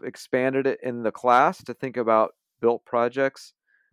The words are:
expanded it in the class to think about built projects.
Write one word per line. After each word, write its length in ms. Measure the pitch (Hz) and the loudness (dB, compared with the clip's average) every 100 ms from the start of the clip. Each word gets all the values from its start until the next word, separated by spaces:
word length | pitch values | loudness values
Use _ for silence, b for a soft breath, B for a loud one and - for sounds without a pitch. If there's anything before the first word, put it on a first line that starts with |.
| 123 | -8
expanded 640 | - - 131 131 135 135 | -14 -4 -2 0 0 -2
it 120 | - | -4
in 180 | 127 120 | -6 -6
the 100 | 113 | -6
class 500 | - 123 123 156 185 | -2 2 4 4 0
to 100 | - | -12
think 240 | 120 135 120 | -10 -8 -4
about 380 | 113 110 104 - _ _ | 0 2 2 -4 _ _
built 240 | 117 117 - | 0 0 -4
projects. 680 | 120 120 127 135 - - _ _ _ _ | -2 -2 -2 -4 -4 -18 _ _ _ _